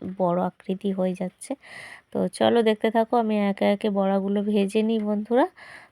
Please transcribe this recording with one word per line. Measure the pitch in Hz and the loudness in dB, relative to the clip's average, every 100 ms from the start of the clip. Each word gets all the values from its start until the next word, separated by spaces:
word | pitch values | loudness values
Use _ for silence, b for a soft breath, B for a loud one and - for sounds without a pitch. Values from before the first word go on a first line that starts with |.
| 185 190 | -12 -2
বড় | 180 175 | 0 0
আকৃতি | 180 - - 190 202 | -2 -6 -8 -4 -4
হয়ে | 190 185 | -2 -2
যাচ্ছে। | 180 185 - - 277 B B B B _ | -2 -8 -10 -12 -12 B B B B _
তো | - 185 | -4 -4
চলো | - 220 233 | 2 2 4
দেখতে | 220 214 226 | 2 2 0
থাকো, | 226 220 240 | 0 2 0
আমি | 220 208 | 2 0
একে | 202 196 202 | 0 0 0
একে | 202 220 | 0 0
বড়াগুলো | 196 190 196 196 202 | 0 0 0 0 -2
ভেজে | 208 208 196 220 | 0 0 2 0
নিই | 220 226 | 0 0
বন্ধুরা, | 208 208 214 240 359 - B B B | -2 -4 0 2 2 -2 B B B